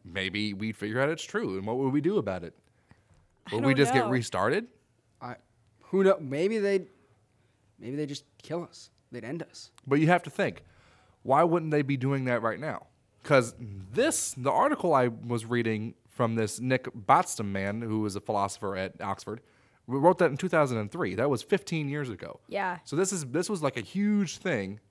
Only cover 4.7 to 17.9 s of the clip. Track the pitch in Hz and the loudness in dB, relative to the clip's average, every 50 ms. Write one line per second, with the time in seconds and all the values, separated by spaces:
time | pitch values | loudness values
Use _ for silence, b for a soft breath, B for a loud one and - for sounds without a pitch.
4.7 | _ _ _ _ _ _ _ _ _ _ - 123 120 - _ _ _ _ _ _ | _ _ _ _ _ _ _ _ _ _ -14 -14 -14 -16 _ _ _ _ _ _
5.7 | _ _ _ - - 190 190 190 190 175 156 131 135 147 175 208 226 220 196 202 | _ _ _ -2 2 4 6 6 4 4 0 -4 -2 0 0 0 0 0 2 2
6.7 | 196 190 170 - _ b b b b b b b _ _ _ _ _ _ _ _ | 2 0 0 -4 _ b b b b b b b _ _ _ _ _ _ _ _
7.7 | _ - - 117 135 147 151 135 143 139 - _ _ _ - - 156 175 170 - | _ -16 -12 -8 -6 -6 -6 -6 -8 -10 -14 _ _ _ -14 -10 -8 -8 -8 -10
8.7 | - - - - _ _ _ _ - 120 113 113 151 170 156 - - - - - | -14 -20 -20 -20 _ _ _ _ -16 -14 -10 -8 -8 -8 -10 -12 -14 -18 -20 -20
9.7 | _ - - 131 139 147 156 160 180 170 - 147 - - 190 87 82 - - b | _ -16 -4 0 2 4 4 6 4 4 2 -2 -4 -4 -2 -2 -4 -8 -14 b
10.7 | b b b b b b b b b b b 113 131 151 170 175 165 175 160 156 | b b b b b b b b b b b 2 4 4 6 4 4 0 0 0
11.7 | 151 147 143 135 143 127 127 135 139 135 131 127 123 117 110 113 104 92 147 156 | 0 0 0 0 -2 -2 0 0 -2 0 0 0 0 0 0 -2 -2 -4 -6 -8
12.7 | 110 - - - _ _ _ _ _ _ - - 151 131 120 113 - - 123 107 | -8 -10 -12 -16 _ _ _ _ _ _ 0 4 6 6 6 4 -2 -12 -12 -12
13.7 | 98 95 92 95 110 180 262 320 - - - - - 131 123 139 - 135 220 294 | -12 -12 -12 -4 0 2 2 4 2 0 -2 -4 -4 -4 -2 0 2 4 4 2
14.7 | 302 - - 175 151 131 123 123 113 110 113 120 120 117 110 113 123 120 117 113 | 2 2 2 4 4 4 4 2 0 -4 -6 -4 -4 -4 -4 -2 0 0 2 0
15.7 | 110 107 110 117 - _ _ _ - - 123 113 113 113 110 101 - - 120 127 | 0 -2 -4 -6 -10 _ _ _ -4 0 0 0 2 0 0 -2 -2 -4 -2 0
16.7 | 131 127 127 - - 113 98 - 135 170 180 - - - 107 101 98 98 95 98 | 0 0 0 -4 -12 -4 2 4 4 4 4 2 -2 -6 -4 -4 -4 -2 -2 -2
17.7 | 104 113 117 110 | -4 -4 -4 -2